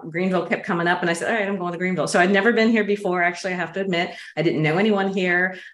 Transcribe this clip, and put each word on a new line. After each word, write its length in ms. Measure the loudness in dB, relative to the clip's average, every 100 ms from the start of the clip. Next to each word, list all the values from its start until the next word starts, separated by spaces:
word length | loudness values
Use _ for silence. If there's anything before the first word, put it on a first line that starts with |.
| -6
Greenville 360 | -2 0 0 0
kept 180 | -4 -2
coming 220 | 0 2
up, 140 | 0
and 80 | 0
I 40 |
said, 140 | -2 -2
"All 80 | -2
right, 80 | -2
I'm 120 | -2
going 160 | -4
to 40 | -4
Greenville." 300 | -2 -2 0
So 140 | 2
I'd 100 | 4
never 220 | 4 4
been 160 | 4 4
here 160 | 2 2
before. 360 | 0 0 0
Actually, 300 | 0 -2 -6
I 60 | -4
have 160 | -4
to 80 | -4
admit, 340 | -2 -2 -2 -8 -10 -2
I 40 |
didn't 180 | 0 2
know 160 | 2 2
anyone 320 | 2 2 0
here. 440 | 0 0 2 0 -4 -16